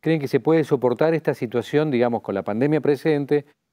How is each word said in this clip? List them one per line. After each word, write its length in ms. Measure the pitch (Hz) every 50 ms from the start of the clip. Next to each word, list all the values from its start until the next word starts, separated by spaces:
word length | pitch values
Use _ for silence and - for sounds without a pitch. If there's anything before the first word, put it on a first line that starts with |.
¿Creen 200 | - 156 165 160
que 80 | 139 131
se 120 | - 135
puede 240 | - 151 160 165 147
soportar 500 | - 151 131 123 123 123 113 151 160 165
esta 180 | 156 160 -
situación, 580 | 139 - 135 113 107 120 110 - - 143 156 156
digamos, 300 | 135 117 120 120 117 107
con 140 | - - 101
la 80 | 98
pandemia 380 | 90 - 104 110 131 147 156 151
presente, 640 | 123 143 147 131 - 160 156 143 143 131 147 147 143 _ _ _ _ _